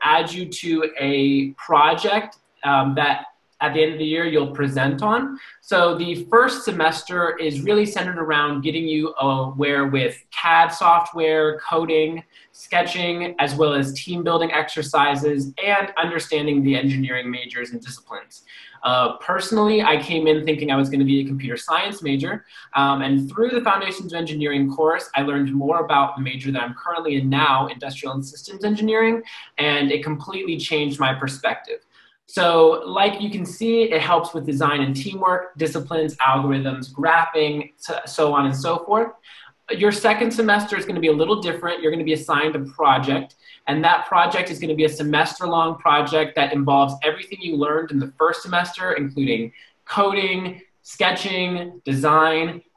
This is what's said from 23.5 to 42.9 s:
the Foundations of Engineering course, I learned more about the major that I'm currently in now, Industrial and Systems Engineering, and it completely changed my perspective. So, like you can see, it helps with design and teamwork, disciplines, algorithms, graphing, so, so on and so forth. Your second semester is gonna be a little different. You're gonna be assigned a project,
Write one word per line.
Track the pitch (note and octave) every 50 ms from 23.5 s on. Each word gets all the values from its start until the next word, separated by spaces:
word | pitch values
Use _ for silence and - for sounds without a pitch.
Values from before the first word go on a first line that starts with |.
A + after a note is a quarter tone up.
the | B3 A#3
Foundations | A#3 G#3+ F#3+ G3 F#3+ F#3 F#3 - F#3 E3
of | E3 E3
Engineering | E3 D3+ D3+ D3+ D3 D3 C#3+ C#3 C#3 C3+
course, | C3+ D#3+ D#3 D#3 E3 - - - -
I | C#3
learned | C#3+ C#3+ C#3+ C#3+ C#3 C3+
more | C3+ C#3+ C3+ D3 E3 E3+
about | D#3 D#3 D3 C#3 C#3 A#2 A#2
the | C3
major | C3 B2+ C3 C3+ B2+ C#3
that | C3+ B2
I'm | A#2+ B2 B2
currently | - - F3 E3+ E3 D#3+ D3+ C#3+
in | C3+ C3+ C3+
now, | C#3 C#3+ D#3 C#3+ C3 C3 - -
Industrial | - - C#3+ C#3 - - C#3+ C3
and | C3+ C3+ C#3
Systems | - - - - G3+ G3+ G3 G#3
Engineering, | G#3 G#3+ G#3 G#3+ A3 A3 A3 A3+ A3+ A3+ A3+ A3+ - - - - - _
and | - D3 D3 D3 C#3+ C#3 C#3
it | D3 C#3+ D3
completely | D#3 D3+ D3+ - F#3+ G3 F#3+ F#3+ F3 E3 -
changed | - - D#3+ D3+ D3 C#3 C#3 D3
my | C#3 C3 C3
perspective. | C3+ - C3+ - - - A2 - - - - - - _ _ _ _ _ _ _ _ _ -
So, | - F#3+ F3 E3+ E3+ E3 D#3+ D#3+ D#3+ D#3+ -
like | F#3 F#3+ G3 G3 G#3 G#3 -
you | G#3 G#3
can | - F#3+ F3
see, | - - - A3+ A3+ A3+ A#3 A3+
it | - E3 D#3
helps | - F3 F3 E3 E3 - -
with | D#3+ C#3
design | D3+ C#3+ C3+ D#3+ C#3+ D3 C#3+
and | C#3 C#3 C3+
teamwork, | - - G3+ F#3+ F#3+ F#3 F3+ F#3 F3+ - - -
disciplines, | D3 D#3+ D3+ - D#3+ C3+ - E3+ D#3+ D#3 D3 -
algorithms, | - C3 C3+ C3+ C#3 C#3 C#3 C3+ C3+ C3+ C3+ C3+ C3 B2+ -
graphing, | - C#3 D#3 D#3+ E3+ E3 D#3+ D#3+ D#3+ D#3 D3+ D3 D3 D3 C#3 - _
so, | _ - - D#3 - -
so | - - - D#3 D3 C#3+
on | C#3 C3+
and | C3+ C3
so | C3+ C#3 E3+ E3+ E3+ -
forth. | G3 G#3 A3 A#3 A#3 - - _ - - - - - _ _ _ -
Your | - F3 G3+ G#3
second | G#3 G#3 - G#3+ G#3+ G#3+ A#3+ A3+
semester | A3+ A3 A3+ G#3 G3+ G#3 G#3 - G3+
is | F#3 -
gonna | - F3+ E3+
be | E3
a | D#3+
little | D3+ D3 D#3+ F#3 G#3+ G#3
different. | F3+ E3+ E3 E3+ F3 E3+ F3 D#3+
You're | E3 D#3
gonna | E3 E3
be | D#3 D#3 D#3
assigned | D3 - - D3+ C#3+ D3+ D#3 D3+
a | D3
project, | C3+ C#3 - - D3+ C#3